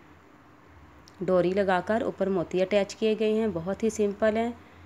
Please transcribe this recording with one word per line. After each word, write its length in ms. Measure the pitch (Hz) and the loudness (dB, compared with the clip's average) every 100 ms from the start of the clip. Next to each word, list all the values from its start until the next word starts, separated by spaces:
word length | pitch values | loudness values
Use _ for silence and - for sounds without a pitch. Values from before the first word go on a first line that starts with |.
| - - - - - - - - - - - - | -20 -20 -20 -20 -20 -20 -20 -20 -20 -20 -20 -8
डोरी 300 | 180 185 175 | 0 2 2
लगाकर 500 | 190 190 180 175 220 | 0 2 0 0 -2
ऊपर 260 | - 175 190 | -2 -2 -2
मोती 320 | 196 156 180 | 0 -2 -2
अटैच 320 | 185 208 196 | 0 2 0
किए 220 | - 220 208 | -2 -2 0
गए 180 | 214 | 0
हैं। 180 | 214 220 | 0 0
बहुत 300 | 170 170 196 | -2 -4 -2
ही 60 | 220 | -2
सिंपल 460 | 214 208 202 220 220 | 0 -2 2 0 2
है, 160 | 233 240 - - | -2 -6 -16 -20